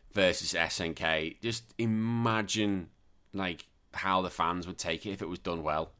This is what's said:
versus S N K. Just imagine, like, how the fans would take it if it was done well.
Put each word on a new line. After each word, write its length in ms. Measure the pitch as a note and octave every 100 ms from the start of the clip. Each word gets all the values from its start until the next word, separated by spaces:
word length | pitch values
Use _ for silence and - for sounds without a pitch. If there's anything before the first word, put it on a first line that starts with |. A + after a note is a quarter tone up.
| -
versus 420 | G#2 F#2 F2 -
S 280 | F2 E2 -
N 100 | E2+
K. 460 | E2 E2 D#2+ D#2+ -
Just 220 | A2+ A#2 - -
imagine, 1120 | A2+ A2 A2+ A#2 A#2 A2 G#2+ G#2+ G#2 G2 E2 _ _ - _
like, 320 | G2 F#2+ E2 - _ _
how 260 | - G2 F#2
the 80 | F2+
fans 380 | - E2 F2 F2
would 100 | F2+
take 300 | F2+ E2 G#2+
it 60 |
if 100 | G2
it 60 | F2
was 80 | F2
done 240 | F#2+ E2+
well. 300 | D2+ D#2 D#2+